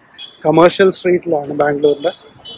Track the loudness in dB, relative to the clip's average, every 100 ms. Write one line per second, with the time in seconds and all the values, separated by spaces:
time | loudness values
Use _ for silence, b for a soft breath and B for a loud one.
0 | _ _ -20 -6 0 4 4 4 0 0
1 | -2 -2 -2 -6 -6 -2 -2 0 0 0
2 | -4 -8 -16 -20 -20